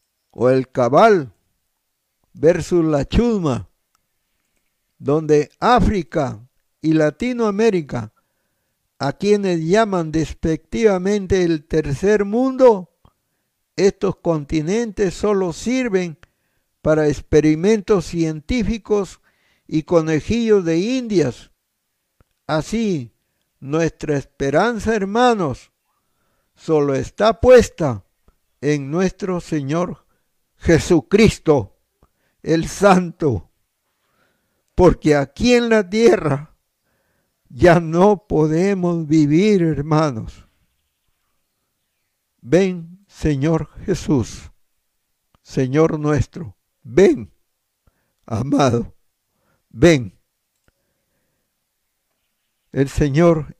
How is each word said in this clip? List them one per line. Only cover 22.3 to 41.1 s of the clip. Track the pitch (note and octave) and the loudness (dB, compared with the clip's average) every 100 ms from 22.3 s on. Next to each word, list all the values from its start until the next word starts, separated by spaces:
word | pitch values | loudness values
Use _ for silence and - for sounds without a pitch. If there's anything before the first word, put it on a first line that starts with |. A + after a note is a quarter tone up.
| _ - | _ -6
Así, | D#3 - A3 A3 E3 A#2 _ _ _ _ _ | -6 -4 -4 -4 -4 -8 _ _ _ _ _
nuestra | C3+ D#3 D#3+ - D3+ D3 | -6 -2 -2 -4 -6 -6
esperanza, | - - C#3 D3 A3 A3+ G#3 | -6 -6 -2 0 0 -2 -4
hermanos, | A3 F#3+ A3 B3 A3 D#3+ A#2+ - _ _ _ _ _ _ _ _ | -4 -2 2 2 2 -2 -6 -14 _ _ _ _ _ _ _ _
solo | _ - D#3 C#3+ | _ -2 0 0
está | C3+ B2+ - G#3 - | -2 -6 -2 0 2
puesta | B3 B3+ - - D#3 G#2+ _ _ _ _ _ - | 6 6 6 -2 -4 -4 _ _ _ _ _ -8
en | C#3+ D3 C3+ | -4 -4 -4
nuestro | D#3+ F#3+ - F#3+ F3+ | -2 -4 -4 -8 -8
Señor | - D#3 C3+ D#3+ F3+ - _ _ _ _ _ _ | -6 -6 -4 -4 -6 -10 _ _ _ _ _ _
Jesucristo, | - D#3 - E3+ - G#3 G#3 - - D3 G2+ _ _ _ _ _ _ _ | 2 2 4 0 2 2 2 2 0 0 0 _ _ _ _ _ _ _
el | - E3 E3 | -2 -2 -2
Santo, | - G3 F3+ F3+ - D3+ A2 - _ _ _ _ _ _ _ _ _ _ _ _ | 2 4 4 0 -4 -2 -2 -8 _ _ _ _ _ _ _ _ _ _ _ _
porque | - F3+ - D#3+ | 2 2 4 0
aquí | D3 C#3 - A#3+ | 0 0 -2 2
en | A#3+ A#3 | 2 4
la | A3 F3+ | 0 0
tierra | G#3+ A#3 - - C#3 D3+ _ _ _ _ _ _ _ _ _ _ | 2 4 4 0 -4 -8 _ _ _ _ _ _ _ _ _ _
ya | B2+ F3 E3+ | 2 4 4
no | D#3+ E3+ G3+ G3+ - | 2 2 2 2 -2
podemos | D#3 D#3 D#3 G3 G3 F3 E3+ D3+ | 0 0 0 0 0 -2 -2 0
vivir, | D#3 D3 D#3 G#3+ G3+ | 2 4 2 2 2
hermanos. | E3 C#3+ D3+ D#3 D#3 A2 A2 - - _ _ _ _ _ _ | 0 -2 0 0 0 -4 -10 -16 -20 _ _ _ _ _ _